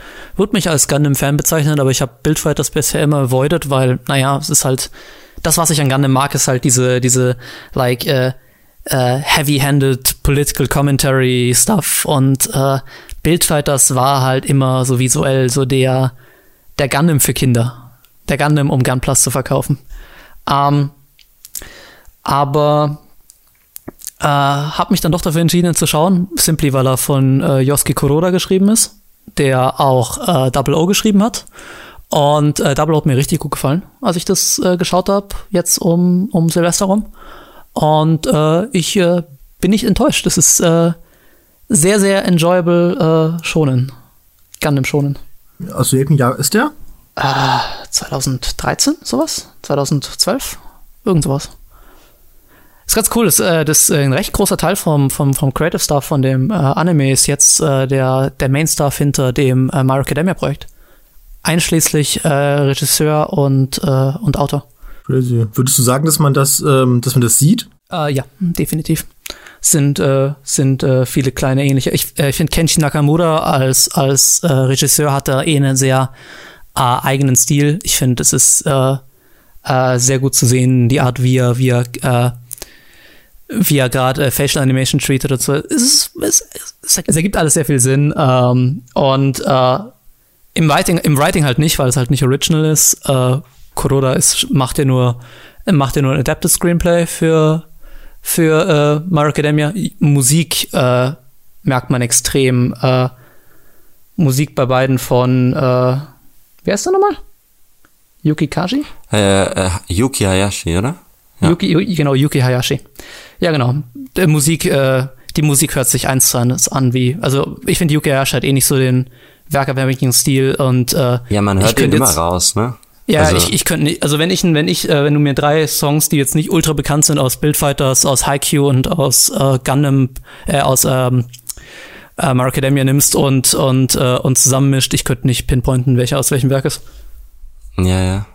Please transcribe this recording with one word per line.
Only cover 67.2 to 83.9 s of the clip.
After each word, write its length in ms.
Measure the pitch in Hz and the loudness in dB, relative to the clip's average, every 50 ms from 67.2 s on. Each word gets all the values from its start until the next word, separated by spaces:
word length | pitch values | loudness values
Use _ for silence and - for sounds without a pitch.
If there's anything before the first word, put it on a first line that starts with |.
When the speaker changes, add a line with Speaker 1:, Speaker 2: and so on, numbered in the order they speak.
Speaker 2:
das 160 | 120 110 - - | 2 2 2 2
sieht? 300 | - 165 240 240 - - _ _ _ - | 4 2 2 2 -2 -12 _ _ _ -8
Speaker 1:
Äh, 200 | 185 170 151 147 | -6 -4 -2 -2
ja, 120 | 135 131 - - _ - | -2 -4 -6 -8 _ -6
definitiv. 680 | 190 170 165 - 156 - - 156 151 - 160 - - - _ _ - - - - - - - - | -4 -4 -2 -2 -2 -2 -4 -6 -2 -2 -4 -4 -4 -12 _ _ -18 -18 -16 -16 -20 -20 -16 -6
Sind, 380 | - - - 151 139 143 139 - | -2 0 0 2 2 0 0 0
äh, 340 | - 139 135 135 135 143 143 - | 0 0 2 0 0 -2 -4 -8
sind, 400 | - - - - 135 135 135 127 | -8 -4 -2 0 2 0 0 0
äh, 220 | - 131 131 131 127 | 0 0 2 2 0
viele 260 | - - 151 127 131 | 0 -2 -2 -2 -2
kleine 320 | - - 147 131 131 135 143 | -2 -2 -2 0 0 0 0
ähnliche. 260 | 135 135 131 - - | 0 0 0 0 -2
Ich, 280 | - - - - - - | -2 -2 -4 -6 -4 -4
äh, 120 | 151 139 | -2 -2
ich 60 | - | 0
find, 140 | - 160 - | -2 -2 -2
Kenshi 300 | - 170 165 151 - 160 | 0 0 0 2 2 0
Nakamura 580 | 151 135 - 151 143 147 156 165 175 160 156 160 | 0 0 0 0 0 2 2 2 2 0 0 0
als, 540 | - - 151 131 131 131 131 - - - - | 0 0 0 0 0 0 0 0 0 0 0
als, 460 | - 135 135 139 131 - - - - | 0 0 2 2 2 2 2 0 0
äh, 40 | - 165 | 0 2
Regisseur 600 | 135 131 131 127 135 - 151 131 - - 147 147 | 2 2 2 2 2 0 0 0 0 0 0 0
hat 160 | 139 139 - 151 | 0 -2 0 0
da 140 | 135 131 | -2 0
eh 140 | - 165 151 | 0 0 2
einen 200 | 139 139 135 135 | 2 2 2 0
sehr, 360 | 131 135 131 131 131 131 - - - - - - - - - - - - - - | 0 0 0 2 0 0 -2 -6 -14 -20 -20 -20 -20 -20 -20 -20 -20 -20 -12 -4
äh, 40 | - | -2
eigenen 560 | 131 123 127 - - 139 139 135 139 131 127 | 0 0 0 0 0 -2 0 0 2 2 2
Stil. 420 | - - - 147 143 143 147 151 202 | 0 0 0 2 2 2 0 0 -2
Ich 140 | - - - | -2 -4 -2
find, 240 | - 143 127 123 127 | 0 0 0 0 0
es 120 | 131 - | 0 -2
ist, 300 | - 131 - - - - - | 0 0 0 0 0 0 0
äh, 300 | 156 139 135 131 131 139 131 - - _ _ _ _ - _ _ _ - - - | 0 0 0 0 0 -2 -4 -6 -14 _ _ _ _ -20 _ _ _ -20 -16 -6
äh, 340 | - 127 127 131 127 127 123 | -2 0 0 2 2 0 0
sehr 200 | 123 131 135 127 | 0 0 0 0
gut 160 | 135 131 - | 0 0 0
zu 120 | - - | 2 2
sehen, 420 | 117 127 127 123 127 131 127 120 117 | 2 2 2 2 2 4 4 2 2
die 120 | 131 147 | 2 2
Art, 220 | 135 127 123 - | 0 0 0 0
wie 160 | 123 127 127 127 | 0 2 2 2
er, 180 | 123 123 120 127 | 2 2 0 0
wie 120 | 131 127 | 0 0
er, 140 | 123 120 123 120 - - | 2 0 -2 -4 -8 -4
äh, 280 | - 127 123 120 123 123 120 - - - - - - - - - - - - - - - - - - _ _ - - - | -2 0 0 2 0 -2 -4 -6 -16 -18 -16 -16 -18 -20 -20 -20 -20 -20 -20 -20 -20 -20 -20 -20 -20 _ _ -20 -14 -8
wie 300 | 277 226 185 - 147 135 | -2 -2 0 2 2 2
er 100 | 127 | 2
grad, 300 | 123 | 0